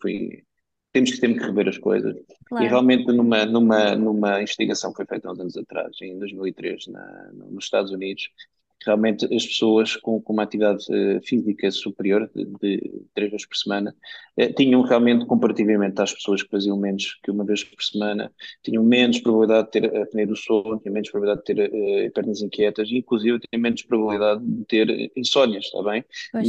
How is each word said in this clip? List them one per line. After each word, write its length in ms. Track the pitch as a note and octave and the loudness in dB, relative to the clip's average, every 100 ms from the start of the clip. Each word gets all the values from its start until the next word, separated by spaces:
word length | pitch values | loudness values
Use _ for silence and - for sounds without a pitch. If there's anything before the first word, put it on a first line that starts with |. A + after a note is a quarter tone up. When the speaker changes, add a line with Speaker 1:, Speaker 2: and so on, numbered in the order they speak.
Speaker 1:
fui, 420 | G2 F#2 F2+ - _ _ _ _ _ | -6 -6 -6 -10 _ _ _ _ _
temos 200 | C3 B2+ | 2 2
que, 80 | - | 2
temos 180 | A#2 A#2 | 0 0
que 80 | B2 | 0
rever 220 | G2+ F#2+ | 0 0
as 100 | F#2+ | 0
coisas. 380 | G2+ G2+ A2 - - - _ | 0 0 0 -6 -12 -20 _
Speaker 2:
Claro. 180 | A#3+ | -2
Speaker 1:
E 40 | A#2 | 2
realmente 380 | B2 B2+ B2+ B2 | 4 6 4 4
numa, 340 | A#2+ A#2 A2+ G#2+ | 2 4 4 2
numa, 480 | A#2 A2+ A2 G#2 | 4 6 6 4
numa 460 | G#2 A2 G#2+ G#2 G2+ | 2 2 2 2 0
investigação 480 | G#2+ - A2 G#2 F#2 | -2 -2 -2 -2 -6
que 60 | - | -8
foi 100 | G2 | -8
feita 220 | F#2+ F#2 | -8 -10
há 40 | |
uns 60 | F#2 | -10
anos 160 | F2+ F2+ | -10 -10
atrás, 400 | E2+ F2 - - | -10 -8 -8 -10
em 160 | F#2 F#2 | -14 -12
dois 140 | G2+ | -12
mil 140 | G2 F#2+ | -8 -8
e 60 | |
três, 360 | - F2+ F2+ - | -6 -8 -10 -12
na, 420 | - F#2+ F#2+ F#2 | -18 -18 -20 -20
no, 200 | G2 G2 | -20 -16
nos 120 | G2 | -14
Estados 280 | - G2+ G2 | -4 -2 -2
Unidos, 360 | F#2+ F#2+ G2 - - - _ _ _ | -4 -8 -8 -12 -16 -20 _ _ _
realmente 440 | - G#2+ A2 G2+ - | 0 2 2 0 -2
as 200 | A#2 - | -2 -2
pessoas 480 | - A2+ A2 A2 - | 0 4 4 2 -2
com, 220 | - A2 | -4 -4
com 100 | - | -4
uma 100 | G#2+ | -4
atividade, 400 | G#2 G#2 G#2+ G2+ - | -2 0 2 0 -2
eh, 300 | G#2 G2 G2 | 0 0 0
física 480 | - B2 G#2+ G2+ G2 | 0 0 0 -2 -2
superior 600 | G2 - G2 G2 G2+ A2 | -2 -6 -6 0 0 0
de, 120 | G2 G2 | -6 -8
de 560 | G2 G2+ G2 - G1+ - | -6 -2 -2 -4 -12 -10
três 160 | - G2+ | -4 -4
vezes 140 | G#2 - | -4 -8
por 80 | |
semana, 400 | - - G2+ G2+ - - - - - | -8 -4 -4 -4 -8 -18 -20 -8 0
eh, 120 | A#2+ | 0
tinham 260 | - C3+ B2+ | 4 4 6
realmente, 460 | B2 A#2+ A#2+ A#2+ A#2+ | 6 4 6 4 2
comparativamente 760 | A#2+ A#2+ - G#2+ G#2 G2 G2 | 2 2 2 2 4 2 0
às 140 | G2 | -2
pessoas 280 | - - G2 | -2 -2 -2
que 60 | - | -2
faziam 300 | G2+ G2+ G2+ | -2 -2 -2
menos 400 | G2+ G2 G2 - | -2 -4 -6 -8
que 80 | - | -6
uma 140 | G2+ | -4
vez 180 | G2+ G#2 | -2 -4
por 200 | - - | -4 -10
semana, 500 | - G#2 G#2 G#2 A2 - - - | -8 -4 -4 -4 -8 -12 -20 -14
tinham 180 | - A2+ | -4 2
menos 380 | A2+ B2 B2 A#2+ | 4 6 4 2
probabilidade 460 | B2 A2 G#2+ A2 G#2+ | 2 4 6 4 4
de 60 | |
ter 240 | A2 A2 A2 | 0 0 0
apneia 280 | G#2 A2 G#2 | -2 -2 -2
do 80 | |
sono, 440 | G#2+ - A2+ G2+ A2 | -4 0 0 0 -6
tinham 140 | G#2 | -6
menos 160 | G2+ G#2 | -6 -6
probabilidade 340 | G#2 G2+ G2+ - | -2 -2 -2 -2
de 80 | |
ter, 160 | G#2 G2+ | 0 0
eh, 360 | A2 G2+ G2+ G2+ | 0 -2 0 -2
pernas 300 | A2 G2+ G#2 | -2 -4 -4
inquietas, 480 | G#2 - G#2 G#2 G#2+ | -6 -2 0 0 -2
e 80 | A#2+ | -4
inclusive 420 | A#2 A#2 A2 A#2+ | -2 0 0 0
tinham 200 | - A#2 | -4 -2
menos 200 | A#2 A#2 | -2 -2
probabilidade 600 | - A#2 G#2+ G#2 G#2+ G#2+ | -2 0 0 0 0 0
de 220 | A#2 A2+ | -2 -6
ter 480 | A2 A2 A2 A2 A2+ | -2 2 2 0 -6
insónias, 520 | - B2 C#3+ B2+ G2+ - | -6 -2 2 2 2 -6
está 160 | - | -6
bem? 200 | G2+ A2 - - - | -4 -4 -8 -14 -10
Speaker 2:
Pois. 160 | A3+ | -4